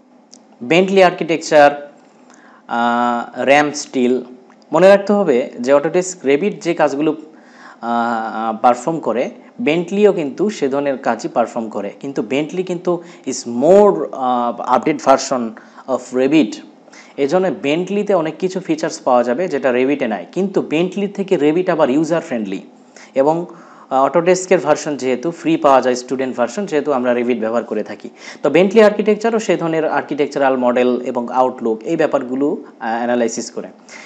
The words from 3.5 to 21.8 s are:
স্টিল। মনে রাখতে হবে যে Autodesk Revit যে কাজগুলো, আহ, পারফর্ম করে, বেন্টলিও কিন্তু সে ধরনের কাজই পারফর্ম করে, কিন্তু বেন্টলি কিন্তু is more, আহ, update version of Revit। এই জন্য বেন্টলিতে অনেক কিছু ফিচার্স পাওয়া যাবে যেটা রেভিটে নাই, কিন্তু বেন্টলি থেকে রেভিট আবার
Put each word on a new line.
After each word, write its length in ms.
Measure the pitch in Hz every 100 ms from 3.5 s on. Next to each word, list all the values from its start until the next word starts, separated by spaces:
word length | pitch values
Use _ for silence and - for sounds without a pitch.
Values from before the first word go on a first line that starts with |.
| 143 147
স্টিল। 500 | 147 - 135 123 123 123 - - - _
মনে 160 | 156 190
রাখতে 240 | 196 196
হবে 380 | 202 175 123 143 -
যে 140 | 123
Autodesk 520 | 143 156 175 175 - 127
Revit 260 | 143 202 170
যে 140 | 165
কাজগুলো, 420 | 165 151 135 156 151 - - - - - -
আহ, 760 | 117 117 120 113 110 107 113 110
পারফর্ম 440 | 123 123 - 165
করে, 300 | 123 110 175 - - -
বেন্টলিও 520 | 123 165 175 196 208
কিন্তু 380 | 175 143 123 202
সে 180 | 208 139
ধরনের 300 | 139 143 127
কাজই 300 | 135 113 160
পারফর্ম 400 | 131 110 123 110
করে, 240 | 107 101 -
কিন্তু 220 | 139 135
বেন্টলি 400 | 107 135 151 180
কিন্তু 400 | 180 175 180 170 - - -
is 100 | 120 120 120
more, 420 | 151 196 202 160 131
আহ, 680 | 131 127 123 120 110 - 123
update 200 | 156 147
version 520 | 135 135 - 127 113 110 - - -
of 320 | 123 - 127
Revit। 340 | 135 156 113 - - - - - - -
এই 120 | 139
জন্য 200 | 185 190 117
বেন্টলিতে 520 | 139 160 180 202 202
অনেক 200 | 185 156 156
কিছু 220 | 185 185
ফিচার্স 400 | 175 156 165 -
পাওয়া 220 | - 123
যাবে 260 | 120 127 185
যেটা 240 | 139 131
রেভিটে 360 | 123 131 139 123
নাই, 180 | 98 85
কিন্তু 300 | 175 196 185
বেন্টলি 460 | 120 151 180 202 196
থেকে 280 | 202 190 165
রেভিট 340 | 147 165 185
আবার 200 | 160